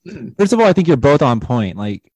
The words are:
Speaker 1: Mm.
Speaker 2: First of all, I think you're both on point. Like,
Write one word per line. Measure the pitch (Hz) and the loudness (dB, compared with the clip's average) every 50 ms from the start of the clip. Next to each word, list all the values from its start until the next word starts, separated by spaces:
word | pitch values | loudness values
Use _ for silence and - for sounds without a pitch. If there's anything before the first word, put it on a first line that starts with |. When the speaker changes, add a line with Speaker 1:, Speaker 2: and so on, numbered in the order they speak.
| - | -20
Speaker 1:
Mm. | 180 - - - 127 - - | -20 -18 -16 -16 -10 -4 -2
Speaker 2:
First | 202 190 | -2 0
of | 240 226 | 2 2
all, | 226 | 2
I | 202 | 2
think | - 190 180 165 | 2 2 2 2
you're | 156 | 2
both | 123 113 143 147 147 | 2 4 4 4 4
on | 151 131 120 110 | 2 0 0 -2
point. | - - 123 120 107 92 80 | -2 -4 -2 -2 -2 -4 -6
Like, | 98 104 104 101 95 _ _ _ | -8 -8 -8 -10 -10 _ _ _